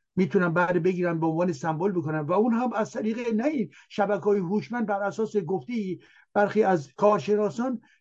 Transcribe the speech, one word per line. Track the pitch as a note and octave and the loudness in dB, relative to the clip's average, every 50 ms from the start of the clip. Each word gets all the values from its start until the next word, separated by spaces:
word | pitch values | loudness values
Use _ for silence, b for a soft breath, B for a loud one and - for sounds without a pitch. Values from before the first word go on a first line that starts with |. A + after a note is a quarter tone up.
| _ _ - | _ _ -2
می‌تونن | F3+ F#3+ - - G3 F3+ F3 D#3+ | 0 0 2 2 2 2 2 2
بهره | F3 F3+ E3+ F3+ F3+ | 2 2 2 2 2
بگیرن، | E3 F#3 F#3+ F3 F3 E3+ E3 D#3+ | 2 0 0 0 0 0 0 0
به | D#3+ | 0
عنوان | E3 D#3+ D#3+ D3+ F#3 E3 | 0 2 2 0 0 -2
سمبل | - - E3 D#3+ D3+ F3+ G#3 | -2 -2 -4 -2 0 0 0
بکنن | F#3+ F3 C#3+ D#3 D#3 D#3 | 0 -2 -2 -2 -2 -2
و | D3+ C#3+ | 0 0
اون | F3+ G3+ A3+ B3 A3+ | 2 2 2 2 2
هم | A3+ B3+ A#3+ - | 0 0 -2 -2
از | G#3 G#3+ - | -2 -4 -4
طریق | - A#3 A3 G#3+ A3+ A#3 A#3+ A#3 A3 | -4 -4 -2 -2 -2 -2 -2 -2 0
نه | G#3+ A#3+ | 0 0
این | D4+ D#4+ C4+ G3 D3 b b b b | 0 0 -2 -4 -4 b b b b
شبکه‌های | - - G3+ G3 G#3 F#3 C#3+ G#3 G3+ G3+ | -4 -2 0 0 0 0 0 2 2 2
هوشمند | F#3 E3 G3+ G#3 - - A#3 A#3+ A3+ | 0 0 -2 -2 -2 -4 -4 -4 -2
بر | G3 G#3 G3 G3+ | -2 -2 -2 -2
اساس | G3 - A3 A3+ G#3+ - | -4 -2 -4 -4 -2 -2
گفته | G#3 F3 D3+ F#3+ F3+ - - B3 A3+ G3+ F#3 F3 D#3+ b b b b b b - | -2 -2 -2 -4 -6 -4 -6 -6 -4 -4 -4 -6 -8 b b b b b b 0
برخی | G3+ G#3 G3 G3+ G#3 G#3+ | 2 2 4 4 2 4
از | F#3+ F#3 E3 C#3 - _ | 4 2 2 0 -4 _
کارشناسان | - G3+ G#3 G#3 G3+ C3+ G3+ G#3 G#3 G#3+ G3 C3+ E3+ A#3+ C4+ B3+ - b b b b | 2 4 4 4 2 0 0 0 2 0 0 -2 -2 -4 -4 -4 -6 b b b b